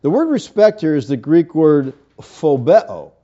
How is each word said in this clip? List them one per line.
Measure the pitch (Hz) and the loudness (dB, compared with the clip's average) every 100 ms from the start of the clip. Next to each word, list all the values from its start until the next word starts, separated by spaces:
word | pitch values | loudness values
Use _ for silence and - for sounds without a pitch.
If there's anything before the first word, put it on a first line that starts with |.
The | 143 | -2
word | 220 330 | -2 -2
respect | 262 - - 214 214 | -4 -6 2 2 2
here | 160 151 | -4 -4
is | 117 | -4
the | 139 | -8
Greek | 139 170 165 160 | 0 0 0 0
word | 156 147 135 - _ - | 2 2 -2 -12 _ -20
phobeo. | - - 156 139 123 208 - 90 71 _ | -20 -6 -2 -2 2 0 0 -16 -16 _